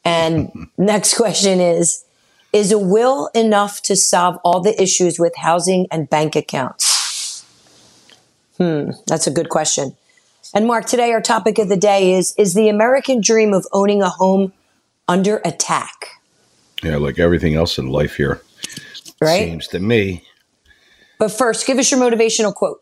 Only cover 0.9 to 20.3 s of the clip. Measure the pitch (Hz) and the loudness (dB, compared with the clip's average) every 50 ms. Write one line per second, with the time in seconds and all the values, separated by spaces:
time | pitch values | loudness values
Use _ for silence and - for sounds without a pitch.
0.9 | 214 202 - - - - 233 208 165 - 196 196 190 180 180 175 170 170 170 - | 2 2 0 0 0 0 0 0 0 0 0 2 2 4 2 2 2 2 0 0
1.9 | - - - _ _ _ _ _ _ _ _ _ - 208 208 185 220 208 202 180 | -2 -4 -12 _ _ _ _ _ _ _ _ _ 0 0 2 2 2 2 2 2
2.9 | 196 220 240 254 269 285 294 - - 226 226 220 208 202 208 202 - - - - | 2 4 4 2 0 0 -4 -2 0 0 2 4 2 2 0 0 -6 -10 -4 -2
3.9 | 202 190 - - - 180 175 180 170 - - 175 175 185 175 208 220 - 190 185 | 0 0 2 2 2 2 2 0 -2 0 0 2 2 2 2 0 2 2 0 0
4.9 | - - 185 175 156 - 170 170 170 - 160 160 165 180 170 180 190 185 185 - | 2 2 0 0 2 0 0 0 0 -2 0 0 0 2 2 0 0 0 0 -2
5.9 | - 165 147 - - 151 156 151 - 156 147 - - 147 127 - - - - - | -2 -6 -2 0 0 0 0 0 -2 -4 -4 -4 -6 -6 -6 -6 -6 -4 -2 -2
6.9 | - - - - - - - - - - - _ _ _ _ _ _ _ _ _ | -2 -2 -4 -6 -8 -10 -10 -10 -12 -14 -18 _ _ _ _ _ _ _ _ _
7.9 | _ _ _ - - _ _ _ _ _ _ _ _ - 180 170 160 147 143 - | _ _ _ -20 -20 _ _ _ _ _ _ _ _ -2 -2 -2 0 -2 -4 -6
8.9 | 135 - _ - 156 160 - 170 135 170 160 - - 165 156 - - - 143 135 | -10 -10 _ -4 -2 -2 -2 -2 -2 -2 -4 -2 -2 -2 -2 0 -2 -2 -4 -6
9.9 | - _ _ _ _ _ _ _ _ _ - - - 202 220 233 240 226 220 - | -8 _ _ _ _ _ _ _ _ _ -20 -4 -2 0 0 0 0 -2 -2 -2
10.9 | - 240 240 240 233 226 226 - 233 220 - 226 208 226 214 180 202 180 190 208 | 0 0 2 2 0 0 0 0 -2 0 0 0 0 0 0 0 0 2 2 2
11.9 | 196 196 190 180 185 185 180 - - - 214 196 170 208 220 214 208 208 220 247 | 4 4 4 4 2 2 0 -2 0 0 0 2 2 2 2 2 4 2 2 2
12.9 | 262 277 262 - 262 233 185 220 226 220 220 214 202 185 - - - 196 196 202 | 2 2 2 0 0 0 2 2 2 4 4 2 2 0 -2 0 0 0 2 2
13.9 | 208 202 196 180 170 175 185 190 190 196 196 190 _ _ _ _ _ _ _ _ | 2 2 0 0 0 0 2 2 2 2 0 -2 _ _ _ _ _ _ _ _
14.9 | _ _ _ - 175 190 185 202 214 - - 170 - - 185 - 165 139 - - | _ _ _ -2 0 0 2 0 -2 -2 -4 -6 -4 -4 -4 -2 -2 -4 -4 -8
15.9 | - _ - - - _ _ _ _ _ _ _ _ _ _ _ _ - - 82 | -14 _ -18 -20 -20 _ _ _ _ _ _ _ _ _ _ _ _ -8 -6 -4
16.9 | 76 71 73 71 65 85 85 85 87 80 82 82 76 78 85 85 - - 65 65 | -2 -2 -2 -4 -2 0 2 2 2 2 2 0 2 2 0 0 -2 -6 -6 -4
17.9 | 67 73 73 - - - 71 69 - - _ _ _ _ - - - - - - | -2 -2 -2 -2 -2 -4 -2 -2 -4 -6 _ _ _ _ -16 -16 -16 -18 -20 -20
18.9 | - - _ - - _ 160 156 165 190 - 170 165 160 - - - 87 92 110 | -20 -20 _ -20 -6 _ 0 0 2 0 0 -4 -6 -10 -10 -8 -8 -6 -2 0
19.9 | 120 110 98 98 90 85 _ _ | 2 2 0 0 -6 -10 _ _